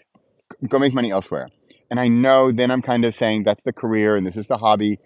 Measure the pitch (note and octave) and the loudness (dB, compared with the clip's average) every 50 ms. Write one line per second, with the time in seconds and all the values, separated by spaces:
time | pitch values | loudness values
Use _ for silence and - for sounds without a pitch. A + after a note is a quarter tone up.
0 | _ _ _ _ _ _ _ _ _ _ - - - A2 - C3+ C#3 C#3+ B2+ C3 | _ _ _ _ _ _ _ _ _ _ -14 -12 -6 -2 0 0 0 0 0 0
1 | A#2+ A2+ G2 F#2+ F#2+ - - C#2+ C2 C2 - _ _ _ _ _ _ _ A#2+ B2 | -2 -2 -2 -4 -4 -4 -8 -8 -8 -10 -16 _ _ _ _ _ _ _ -6 -2
2 | B2 A#2+ A#2 A#2+ B2+ C3+ C3+ C3+ C3 C3 B2 A#2 B2 B2 B2+ B2+ A#2 - B2 A#2+ | 0 0 2 2 2 4 4 4 4 2 2 0 0 0 0 -2 -2 -2 0 0
3 | A#2+ A#2 A2+ - B2+ A2+ G#2+ A2 G2+ G2+ G#2 - _ C3 A#2 - - A#2 A2 G#2+ | 0 0 0 -2 -2 -2 0 0 0 0 -2 -2 _ -8 -8 -6 -6 -4 -2 0
4 | G#2+ G#2+ G#2+ G2+ F#2+ F#2 F2+ G#2+ G#2 - B2+ A2+ A2+ A2 G#2+ G2+ G#2+ G#2 G#2 G2+ | 2 2 0 0 -2 -4 -6 -10 -6 -6 -4 0 2 2 4 2 2 -2 -2 -4
5 | _ | _